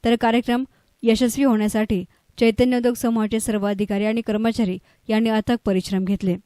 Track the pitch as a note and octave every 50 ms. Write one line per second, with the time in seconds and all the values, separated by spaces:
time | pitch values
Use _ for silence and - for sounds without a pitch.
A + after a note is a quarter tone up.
0 | - A#3 A#3 A3+ - A3+ A3+ A#3+ A#3+ - A#3+ B3 C4 - _ _ _ _ _ _
1 | - A3+ A3+ A3 B3+ A#3+ A3+ C4 C#4 C#4 A3+ G#3+ G#3 G#3+ - A3 G#3+ - A3 F3+
2 | F#3 - _ _ _ _ _ - A#3+ A3+ A3 - A#3+ B3+ B3 B3 A#3 A#3+ B3 A3+
3 | - A#3 A#3 A3+ G#3+ G#3+ A3+ A3 - - G#3+ G#3+ G3 G3+ G#3 G3 G#3 F#3 G#3 G3
4 | G#3 G#3+ A3 A#3 A3+ - G#3 G#3+ A3 A3+ A3+ - A3+ F#3 - - _ _ _ _
5 | _ - G#3+ G#3+ A3+ A3+ A3 G#3+ G#3+ - A#3+ A3+ _ G#3+ F#3+ F#3 - - G3 F#3+
6 | F#3+ F#3 G3+ F#3 - F#3+ F3 F#3+ _